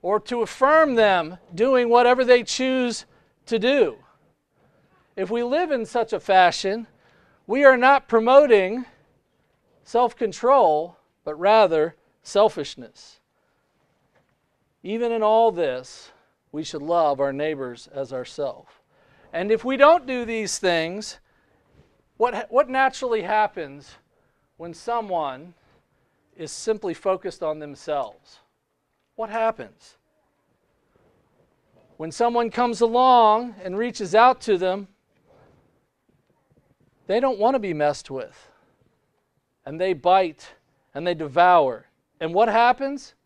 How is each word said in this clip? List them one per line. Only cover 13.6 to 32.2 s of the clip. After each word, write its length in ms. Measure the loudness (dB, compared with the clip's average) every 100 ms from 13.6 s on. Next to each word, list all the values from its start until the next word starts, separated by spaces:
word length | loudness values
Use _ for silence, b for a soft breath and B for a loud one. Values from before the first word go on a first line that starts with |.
| _ _ _ _ _ _ _ _ _ _ _ _
Even 300 | -10 -6 -4
in 100 | -2
all 280 | 2 4 2
this, 600 | 0 -4 -4 -12 -20 -20 _ _ _ _
we 100 | -12
should 200 | -10 -10
love 380 | -2 0 0 0
our 120 | -2
neighbors 560 | -2 -6 -6 -10 -12 -16
as 240 | -12 -10
ourselves. 580 | -10 -12 -8 -8 -10 _ _ _ b b b b
And 180 | -8 -2
if 140 | -2
we 120 | -2 2
don't 300 | 4 4 -2
do 180 | -8
these 340 | -6 -8 -8 -4
things, 600 | -2 -2 -4 -10 -14 -20 _ _ _ _ _ _ _ _ _ _
what, 340 | -2 -2 -2
what 200 | -2 0
naturally 520 | 0 -2 -2 -6 -6
happens 720 | -2 -2 -2 -4 -14 -16 -20 _ _ _ _ _ _ _
when 160 | -20
someone 800 | -14 -6 -6 -4 -4 -4 -8 -20 _ _ _ _ _ _ _ _ -18
is 140 | -16
simply 440 | -10 -6 -6 -6
focused 480 | -6 -4 -4 -6 -8
on 160 | -8 -8
themselves? 800 | -12 -16 -8 -6 -6 -14 _ _ _ _ _ _ _ _ _ -14
What 140 | -8
happens? 680 | -2 -2 -4 -16 _ _ _ _ _ _ _ _ _ _ _ _ _ _ _ _ _ _ _ _ _ _ _
When 140 | -14
someone 380 | -2